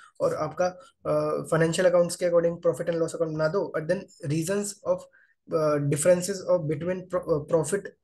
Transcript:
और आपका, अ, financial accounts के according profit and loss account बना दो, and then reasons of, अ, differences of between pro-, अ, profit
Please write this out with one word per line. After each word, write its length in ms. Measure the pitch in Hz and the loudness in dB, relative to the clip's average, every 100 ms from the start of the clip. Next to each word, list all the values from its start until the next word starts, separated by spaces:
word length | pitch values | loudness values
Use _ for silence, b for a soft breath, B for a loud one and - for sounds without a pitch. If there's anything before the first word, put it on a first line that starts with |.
| B - | B -4
और 140 | 160 160 | -2 -2
आपका, 300 | 156 147 180 175 B _ 156 | -6 -2 -2 -4 B _ -2
अ, 380 | 151 151 147 147 | -2 0 -4 0
financial 360 | 160 165 170 180 | 2 2 4 4
accounts 260 | 175 175 - | 6 2 0
के 100 | 180 | 2
according 300 | 170 170 170 | 4 2 0
profit 260 | 170 147 175 | -2 -2 -2
and 100 | 165 | -2
loss 180 | 160 165 | -2 -2
account 180 | 160 156 | -4 0
बना 120 | 156 | 0
दो, 140 | 196 160 175 | 0 -2 -4
and 120 | 156 | -2
then 120 | 185 - - 151 | -4 -4 -12 -4
reasons 400 | 156 165 202 202 - - | -2 0 -2 -4 -8 -4
of, 80 | 180 - b b b - | -4 -4 b b b -4
अ, 280 | 165 156 147 143 | 0 2 2 0
differences 520 | 151 180 175 175 190 185 | 2 4 4 2 -6 0
of 140 | 180 151 | 0 0
between 380 | 151 170 185 180 | -4 -4 -6 -4
pro-, 180 | 180 165 | -6 -2
अ, 80 | 156 - | -2 0
profit 360 | 165 147 143 - - | 0 0 -2 -6 -18